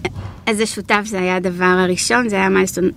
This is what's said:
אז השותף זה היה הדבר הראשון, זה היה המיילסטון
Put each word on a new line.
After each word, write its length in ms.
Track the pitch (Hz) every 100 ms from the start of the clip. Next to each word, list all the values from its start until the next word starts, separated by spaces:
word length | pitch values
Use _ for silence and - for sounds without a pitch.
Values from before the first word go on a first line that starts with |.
| - - - - -
אז 140 | 208
השותף 420 | 220 - 185 208 208
זה 140 | 196
היה 160 | 180 185
הדבר 300 | 185 180 185
הראשון, 640 | 180 180 180 - 240 240
זה 60 | 196
היה 100 | 190
המיילסטון 440 | 190 190 - 185